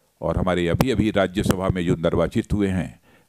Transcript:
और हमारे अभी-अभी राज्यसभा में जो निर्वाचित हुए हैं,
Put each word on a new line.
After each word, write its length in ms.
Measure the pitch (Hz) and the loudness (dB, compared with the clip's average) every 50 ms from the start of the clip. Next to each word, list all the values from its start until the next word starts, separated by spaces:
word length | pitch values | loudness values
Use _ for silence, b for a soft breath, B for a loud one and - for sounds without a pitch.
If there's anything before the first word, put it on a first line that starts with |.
| _ _ _ _ | _ _ _ _
और 160 | - 80 82 87 | -4 -2 -2 0
हमारे 300 | 90 92 90 87 87 85 | 0 0 0 0 0 2
अभी-अभी 440 | 85 - - 131 120 95 104 107 | 2 2 2 2 2 2 0 2
राज्यसभा 580 | 95 101 98 92 90 104 98 - - 92 92 95 | 2 2 0 0 0 -2 -2 -2 -4 -4 -2 -2
में 160 | 92 92 87 | -2 -2 0
जो 100 | 87 90 | 0 0
निर्वाचित 580 | 82 80 85 82 82 85 80 - 117 107 - 101 | 0 0 0 2 2 0 0 0 -2 -2 -2 0
हुए 140 | 104 101 98 | 0 0 0
हैं, 340 | 92 92 76 64 - - b b b b b | 0 -2 -4 -6 -8 -16 b b b b b